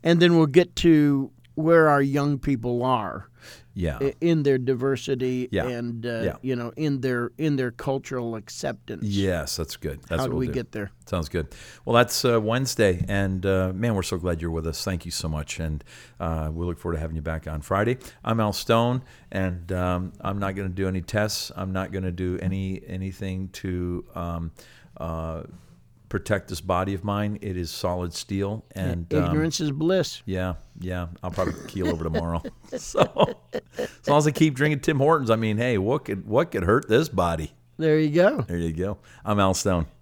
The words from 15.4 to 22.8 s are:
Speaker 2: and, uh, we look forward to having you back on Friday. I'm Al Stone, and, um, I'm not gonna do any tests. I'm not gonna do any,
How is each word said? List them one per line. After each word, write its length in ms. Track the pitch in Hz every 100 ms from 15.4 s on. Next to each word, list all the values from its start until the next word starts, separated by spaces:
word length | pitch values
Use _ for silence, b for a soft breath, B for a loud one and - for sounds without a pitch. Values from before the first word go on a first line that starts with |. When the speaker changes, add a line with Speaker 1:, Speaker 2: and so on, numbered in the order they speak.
| 73 -
Speaker 2:
and, 240 | 80 76 B B B B
uh, 280 | 85 80 78
we 100 | 80
look 140 | 87 82
forward 160 | 87 80
to 40 |
having 160 | 80 80
you 60 |
back 240 | 76 80 78
on 120 | 78
Friday. 380 | 73 95 110 131 B B
I'm 160 | - 113
Al 120 | 104
Stone, 480 | 101 - 117 117 127 b b b
and, 400 | 95 95 87 87
um, 400 | 90 90 90 92 -
I'm 160 | - 101
not 160 | 98
gonna 140 | 95 95
do 180 | 90 95
any 140 | 92
tests. 500 | 82 107 107 - -
I'm 180 | - 95
not 200 | 92 95
gonna 200 | 95 92
do 260 | 87 92 92
any, 400 | 92 95 95 95